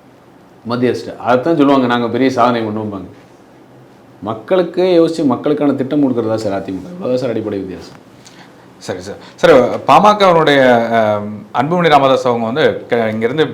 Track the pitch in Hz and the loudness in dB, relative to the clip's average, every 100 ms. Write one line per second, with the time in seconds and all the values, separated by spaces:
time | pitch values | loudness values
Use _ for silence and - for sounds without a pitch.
0 | _ _ _ _ _ _ 113 120 123 - | _ _ _ _ _ _ -8 -2 -2 -2
1 | - - 110 123 165 160 143 139 123 120 | -8 -8 0 0 2 2 2 2 2 0
2 | 117 120 131 127 123 120 110 107 107 98 | -2 0 0 2 0 0 -4 -6 -8 -10
3 | 90 - - - - - - - - - | -14 -20 -20 -20 -20 -20 -20 -20 -20 -20
4 | - - 101 117 - 185 170 - 185 170 | -20 -14 -10 -10 -2 -2 0 -2 2 4
5 | 165 165 147 120 147 147 143 139 127 151 | 2 0 -2 -2 -2 -2 0 -2 -2 -2
6 | 135 117 110 110 107 98 95 92 90 - | 0 0 -2 -2 -4 -6 -6 -10 -12 -10
7 | 123 127 127 113 104 101 92 87 - - | -4 -4 -4 -6 -6 -6 -8 -12 -16 -20
8 | - - - - - - - - - 92 | -20 -20 -20 -20 -20 -20 -20 -18 -12 -12
9 | 92 - - - 170 139 120 110 - 147 | -12 -16 -18 0 6 6 4 0 2 4
10 | 208 208 196 165 151 143 127 120 117 117 | 4 4 4 4 4 4 4 4 2 0
11 | 107 104 104 107 - 127 143 180 165 143 | 0 -2 -4 -12 -10 -6 -2 0 2 4
12 | 135 127 127 117 113 139 127 92 - 120 | 4 2 0 -2 -2 0 0 0 -4 -2
13 | 110 110 117 151 139 | -2 -2 -2 0 -2